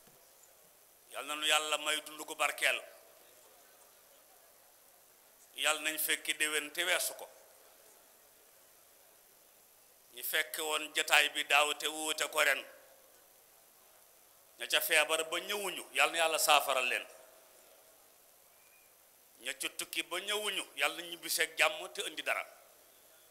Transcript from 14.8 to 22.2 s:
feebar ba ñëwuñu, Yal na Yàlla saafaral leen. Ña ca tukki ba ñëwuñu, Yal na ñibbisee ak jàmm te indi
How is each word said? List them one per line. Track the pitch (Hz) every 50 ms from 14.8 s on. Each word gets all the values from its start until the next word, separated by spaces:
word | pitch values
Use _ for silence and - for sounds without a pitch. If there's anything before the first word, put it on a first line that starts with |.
feebar | - - 165 156 151 151 160 156 160 160
ba | 170 175
ñëwuñu, | 185 196 208 208 202 185 165 139 - - 127
Yal | 135 143 160
na | 160 165
Yàlla | 165 160 156 147
saafaral | - 156 151 143 - 139 135 131 127 123
leen. | 117 107 - - - - - - - - - - - - - - - - - - - - - - - - - - - _ - - - - - - - - - - - - _ - - _ _ - - - 113
Ña | 127 139
ca | - 165 160 - -
tukki | 170 - - 165 160
ba | - 170 180
ñëwuñu, | 196 202 208 208 214 208 190 180 - - - 139
Yal | 139 151 160
na | 160 175
ñibbisee | 170 175 165 - 165 - 170 160
ak | 160 - -
jàmm | 151 156 156 160 175 190 -
te | 196 190 190
indi | 156 147